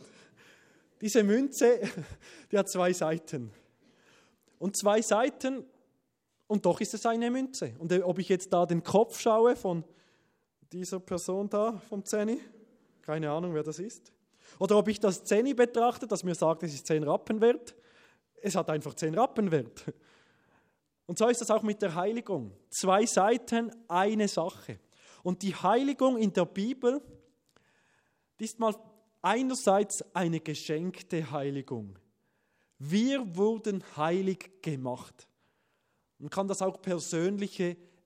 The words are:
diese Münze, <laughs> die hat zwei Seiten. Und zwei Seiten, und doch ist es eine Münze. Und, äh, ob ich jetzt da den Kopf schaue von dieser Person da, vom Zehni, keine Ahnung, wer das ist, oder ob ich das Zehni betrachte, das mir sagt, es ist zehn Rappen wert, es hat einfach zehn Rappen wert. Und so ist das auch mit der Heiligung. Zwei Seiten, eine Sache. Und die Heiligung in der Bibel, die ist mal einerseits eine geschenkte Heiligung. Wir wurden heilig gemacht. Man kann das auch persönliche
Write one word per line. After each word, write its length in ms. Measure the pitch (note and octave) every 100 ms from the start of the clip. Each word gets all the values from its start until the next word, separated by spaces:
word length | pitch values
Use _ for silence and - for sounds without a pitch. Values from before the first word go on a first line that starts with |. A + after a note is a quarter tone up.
| - - - _ - _ _ _ _ _
diese 220 | G#3+ A#3
Münze, 580 | G3+ A3+ C#4 - A#3+ A#3 G3+ - C#3+
<laughs> 380 | - - - -
die 60 | G3+
hat 120 | G3
zwei 220 | F3+ F3+
Seiten. 580 | F3+ D#3+ D#3+ - D3 A2+ - _ _ _ _ _ _ _ _ _ _
Und 180 | G3 -
zwei 260 | G3+ A3
Seiten, 640 | A3+ G#3+ C#4 - C4 C4+ - _ _ _ _ _ _ _ -
und 180 | G#3
doch 160 | F3+ E3
ist 140 | G#3
es 100 | G#3+ A#3
eine 240 | A#3 A#3+
Münze. 440 | B3+ C4 - C#3 A2+
Und, 140 | E3
äh, 100 | F3+
ob 160 | F3+ F3
ich 100 | F#3
jetzt 240 | F3+ -
da 140 | F3 F3
den 160 | E3+
Kopf 360 | - F#3+ A3+ -
schaue 380 | A#3 A3 A#3+ A#3+
von 280 | F#3+ E3+ - _ _ _ _ _ _ _ _
dieser 280 | F3+ F3+ F#3
Person 480 | F#3 F3+ - F#3+ G#3
da, 300 | G#3 A3+ G3+ -
vom 160 | G3+
Zehni, 340 | - G#3+ G#3 A#3+ - - - _ _ _
keine 280 | - D#3 D3+
Ahnung, 240 | D#3 F3+
wer 80 | D3+
das 160 | D3+ D#3
ist, 340 | G#3+ - _ _ _ _ - -
oder 180 | F#3+ G#3
ob 100 | G#3
ich 120 | G#3
das 240 | G3+ E3+
Zehni 300 | - G#3 C4
betrachte, 520 | A#3+ A#3+ A#3 A#3 A3+ A#3
das 180 | F3+
mir 100 | F3+
sagt, 280 | E3 D#3+ D#3+
es 120 | E3+
ist 120 | C#3 -
zehn 160 | D#3
Rappen 380 | D3 F3 - A3
wert, 340 | A#3 A#3+ - - _ _ _ _ _ -
es 140 | G3+
hat 160 | F3+ E3
einfach 240 | D#3 C#3+
zehn 200 | - D#3+
Rappen 360 | F3 C4 A#3 G3
wert. 340 | D#3 A#2 - - - _ _ _ _ _ _ _ _ _ _ -
Und 120 | F3
so 100 | A3
ist 120 | A#3+
das 100 | G#3+
auch 120 | G#3+
mit 180 | G#3+ G#3
der 140 | G3
Heiligung. 580 | E3 F#3+ A#3 A3 E3 G#2+ - _
Zwei 360 | - F#3+ G3 A3+
Seiten, 640 | G3 G3+ B3 - A#3 A#3 - -
eine 400 | F3 G#3 G#3+ G3+
Sache. 500 | E3 E3 - - G#2 _ _ - -
Und 200 | F3+ F3+
die 120 | G3
Heiligung 640 | D3+ F#3+ A#3+ C#4 C#4 C4 A#3+
in 140 | G#3
der 120 | -
Bibel, 560 | E3+ G3 A3 C4 A#3+ C#4 - - _ _ _ _ _ _ _ _ _ _ _ _
die 60 |
ist 140 | A3 -
mal 160 | A3 G#3 - _ _ _
einerseits 800 | F3+ A3+ C4 B3+ G3+ G3 G3+ - -
eine 260 | F3 E3+ D#3+
geschenkte 880 | D#3 C#3+ - D#3 F3+ - - E3 C#3+
Heiligung. 680 | D3 C#3+ C#3 C3 A#2+ G2+ F#2 _ _ _ _ _ _ _ _
Wir 580 | C#3 G3+ B3 C#4 G#3+ E3+
wurden 460 | G#3+ A3 G#3+ G3 - C#3+
heilig 680 | D#3 F#3 F#3+ F#3 - _
gemacht. 640 | E3 C3+ B2+ B2 - _ _ _ _ _ _ _ _ _ _ _
Man 120 | C#3+
kann 180 | G3 G3
das 140 | F#3
auch 180 | F#3+ F#3
persönliche 960 | F#3+ E3+ - E3 F3+ G3+ G3+ - F3 F3 _ _